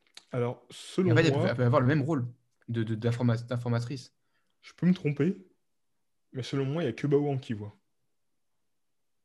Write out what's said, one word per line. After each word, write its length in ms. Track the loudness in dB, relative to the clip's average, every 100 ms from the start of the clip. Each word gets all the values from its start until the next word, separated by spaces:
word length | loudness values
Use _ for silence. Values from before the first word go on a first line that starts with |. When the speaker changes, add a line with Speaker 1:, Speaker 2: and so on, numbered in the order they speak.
| _ -20 _
Speaker 1:
Alors, 320 | -4 -4 -6 _
Speaker 2:
Et 40 |
Speaker 1:
selon 380 | -20 -6 0 4
Speaker 2:
en 40 | 6
fait, 120 | 4
elle 60 |
Speaker 1:
moi, 100 | 4
Speaker 2:
peut, 40 | 0
elle 60 | 2
peut 80 | 4
avoir 160 | 4
le 40 | 4
même 140 | 2
rôle 240 | 2 -2 -2 -10 _ _ -6
de, 120 | -4
de, 140 | -2 -2
d'informa-, 500 | -2 0 0 0 -4
d'informatrice. 680 | -6 -2 -4 -4 -10 -14 _ _ _ _ _
Speaker 1:
je 80 | -20
peux 140 | -2 0
me 60 |
tromper, 440 | 2 -2 0 -2 -2 -12 _ _ _ _ _ _ _ _
mais 100 | -12
selon 240 | -6 -4 -4
moi, 160 | -2
il 60 | -4
y 20 |
a 40 |
que 120 | -4 2
Bao 140 | 2
Wang 200 | 2 -4
qui 140 | -6
voit. 240 | -8 -10 -16 _ _ _ _ _ _ _ _ _ _ _ _ _ _